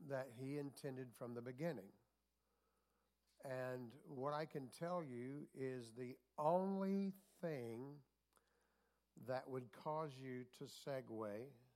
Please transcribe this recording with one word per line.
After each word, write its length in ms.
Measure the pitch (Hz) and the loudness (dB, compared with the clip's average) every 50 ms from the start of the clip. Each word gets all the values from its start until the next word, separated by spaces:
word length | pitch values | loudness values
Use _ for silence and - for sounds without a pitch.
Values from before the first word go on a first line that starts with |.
| 170 139 | -6 -2
that 200 | 139 131 131 139 117 117 | -2 0 -2 -2 -4 -6
he 200 | 131 135 143 147 | -4 -2 -2 -2
intended 540 | 143 143 127 - - 139 131 131 131 123 113 - | -2 -2 -4 -4 -4 -4 -2 -4 -4 -6 -6 -6
from 160 | 131 120 120 | -6 -4 -4
the 80 | 120 120 | -2 -4
beginning. 500 | 131 127 127 156 170 151 107 92 101 - - _ _ _ _ _ _ _ _ _ _ _ _ _ _ _ _ _ _ _ _ _ _ _ _ _ _ _ - - | -4 -2 0 0 0 0 0 -4 -8 -12 -18 _ _ _ _ _ _ _ _ _ _ _ _ _ _ _ _ _ _ _ _ _ _ _ _ _ _ _ -8 -4
And 480 | 139 131 131 127 127 127 127 123 117 123 147 - | -2 0 0 2 0 0 -2 -4 -6 -8 -12 -10
what 280 | 170 147 123 131 143 147 | -8 -4 -2 0 0 2
I 120 | 147 160 | 2 0
can 220 | 151 - 151 135 120 | 0 -2 -4 -4 -4
tell 340 | - - 165 170 180 175 165 | -4 -2 0 2 2 2 0
you 460 | 139 123 120 123 131 139 147 147 - - | 0 -2 -2 -2 -2 -4 -4 -6 -8 -4
is 400 | 151 135 131 131 127 117 113 113 | -2 0 0 0 -2 -4 -6 -6
the 220 | 120 127 123 131 - - _ _ - | -6 -4 -6 -6 -8 -14 _ _ 6
only 760 | 147 156 175 185 190 196 196 190 196 190 196 196 196 196 190 - - - - - | 8 10 10 10 8 6 4 4 4 6 6 6 4 4 2 -2 -8 -20 -8 -4
thing 600 | - 170 156 131 120 117 113 117 131 139 147 147 139 _ _ _ _ _ _ - _ _ _ _ _ _ _ _ _ _ _ _ _ _ _ - 120 | -2 0 0 0 0 -2 -2 -4 -4 -6 -8 -10 -14 _ _ _ _ _ _ -20 _ _ _ _ _ _ _ _ _ _ _ _ _ _ _ -10 -4
that 240 | 113 131 127 147 143 | 0 0 0 0 0
would 220 | 131 131 127 113 - | -2 -2 -2 -4 -8
cause 440 | - - 160 151 156 160 151 131 | -6 -2 0 2 2 2 0 -2
you 280 | 131 131 131 127 127 127 - - - | -6 -6 -4 -4 -4 -4 -6 -10 -10
to 60 | 143 | -10
segue 840 | 123 - - - 147 139 131 123 113 113 110 110 104 101 107 127 143 135 - - - _ | -10 -10 -8 -4 -2 -2 -2 -2 -2 -2 -2 0 0 -2 -2 -4 -6 -10 -14 -20 -20 _